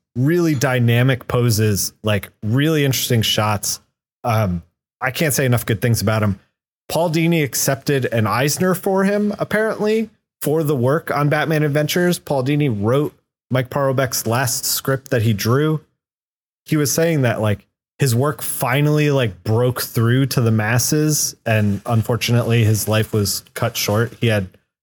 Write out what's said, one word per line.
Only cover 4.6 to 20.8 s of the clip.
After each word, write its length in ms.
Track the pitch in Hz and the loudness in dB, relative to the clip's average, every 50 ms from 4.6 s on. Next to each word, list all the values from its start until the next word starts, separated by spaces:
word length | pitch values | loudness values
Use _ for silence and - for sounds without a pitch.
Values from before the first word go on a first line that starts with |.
| - _ _ _ _ _ _ _ | -8 _ _ _ _ _ _ _
I 80 | 127 131 | -6 -6
can't 240 | 123 - 170 147 - | -4 -2 -2 -2 0
say 100 | - 139 | 0 2
enough 220 | 127 120 113 - | 2 0 0 0
good 160 | - 113 - | -2 -2 0
things 200 | - 120 113 - 98 | 0 0 0 0 0
about 180 | 107 107 110 | 0 0 0
him. 180 | 107 101 95 - _ _ _ _ _ _ _ _ _ - | 0 0 -2 -4 _ _ _ _ _ _ _ _ _ -6
Paul 220 | - 151 170 175 | -2 -2 -2 0
Dini 340 | 151 170 165 165 170 160 147 | 0 0 0 2 2 0 0
accepted 600 | 123 - - - 143 135 - - - 143 135 123 | -2 -2 -2 -2 -2 -2 -2 -2 -2 -2 0 0
an 220 | - - 117 107 107 | 0 0 0 0 0
Eisner 480 | 110 120 143 151 147 - 185 185 180 | 0 0 0 0 0 0 0 0 0
for 300 | 185 - 202 190 196 190 | -2 -2 -2 0 0 0
him, 280 | 202 202 208 208 208 - - | 0 0 0 -2 -2 -4 -4
apparently, 720 | 156 - - 214 220 220 - - 208 214 220 226 220 220 - _ _ _ _ _ | -6 -4 -2 -2 -2 -2 -2 -2 -2 0 0 -2 -2 -4 -10 _ _ _ _ _
for 220 | - 147 147 165 160 | -4 -2 0 0 0
the 120 | 147 151 | 0 0
work 340 | 127 120 131 147 165 - - | 0 2 2 2 0 0 -2
on 200 | - 143 147 147 | -2 0 2 2
Batman 340 | 156 151 147 151 160 151 151 | 2 0 0 0 0 0 0
Adventures. 560 | 147 139 151 151 147 - 180 175 180 170 - | 0 0 0 0 0 0 0 2 2 0 -2
Paul 240 | - - 147 131 123 | -4 -4 -2 -2 0
Dini 260 | 139 151 147 151 139 | 0 0 0 0 0
wrote 440 | 110 101 98 113 127 143 151 - - _ _ _ _ _ _ _ | 0 0 0 0 2 0 0 -2 -6 _ _ _ _ _ _ _
Mike 220 | 123 131 127 - | -2 -2 -2 -2
Parobeck's 560 | - 143 139 135 131 135 135 123 - - - 110 | -2 0 0 0 2 0 0 -2 -2 -4 -2 -2
last 380 | 113 127 139 120 - - - | 0 0 0 -2 -4 -4 -4
script 440 | - - - - 135 135 127 - - | -6 -6 -4 -2 -2 -4 -4 -2 -2
that 140 | 131 120 107 | -2 0 2
he 100 | 117 107 | 0 0
drew. 480 | 95 101 110 123 139 151 156 156 147 - _ _ _ _ _ _ _ _ _ _ _ _ _ _ _ _ | 0 0 0 2 2 2 0 -2 -4 -6 _ _ _ _ _ _ _ _ _ _ _ _ _ _ _ _
He 120 | - 156 151 | -2 0 0
was 140 | 147 127 - | 0 0 0
saying 300 | 165 165 170 165 147 127 | 0 0 0 2 2 0
that, 180 | 117 107 - | 0 0 0
like, 240 | 110 107 101 - - _ _ _ _ _ _ - | 0 -2 -2 -2 -6 _ _ _ _ _ _ -2
his 160 | 143 131 113 | 0 0 2
work 300 | 120 139 151 - - - | 2 0 0 -2 -4 -6
finally, 640 | - - - 139 120 123 143 147 151 151 151 151 147 | -8 -6 -4 -2 0 0 2 2 2 2 2 2 2
like, 340 | 139 135 123 104 87 - _ | 2 2 0 -2 -4 -6 _
broke 380 | 107 110 117 123 127 120 - | -2 0 2 2 0 0 -2
through 460 | - - - 120 113 117 123 135 139 127 | -8 -4 -2 0 2 2 2 2 2 0
to 140 | - 135 | 0 0
the 100 | 117 113 | 2 2
masses, 840 | 113 107 107 107 120 127 | 2 2 2 2 2 0